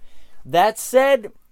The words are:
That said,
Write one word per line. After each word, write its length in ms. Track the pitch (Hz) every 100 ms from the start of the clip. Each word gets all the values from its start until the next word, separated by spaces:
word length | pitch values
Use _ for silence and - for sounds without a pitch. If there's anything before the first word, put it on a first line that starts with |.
| - - - -
That 340 | - 160 202 220
said, 540 | - 254 269 277 208 - _